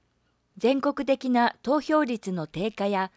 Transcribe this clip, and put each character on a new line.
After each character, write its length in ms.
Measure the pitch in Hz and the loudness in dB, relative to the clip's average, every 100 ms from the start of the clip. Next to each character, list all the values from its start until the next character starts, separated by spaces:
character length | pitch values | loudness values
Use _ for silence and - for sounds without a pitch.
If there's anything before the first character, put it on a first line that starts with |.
| _ _ _ _ _ - | _ _ _ _ _ -2
全 240 | 220 277 | 0 2
国 240 | 285 277 254 | 0 -2 0
的 240 | 269 262 | 0 2
な 260 | 247 233 - | 2 2 0
投 180 | - 294 | -2 -2
票 240 | - 311 | 2 2
率 300 | 277 226 196 | 2 -2 -4
の 140 | 180 151 | -6 -6
低 240 | 156 214 | -4 -6
下 160 | - 202 | -2 -2
や 240 | 196 190 | 0 -2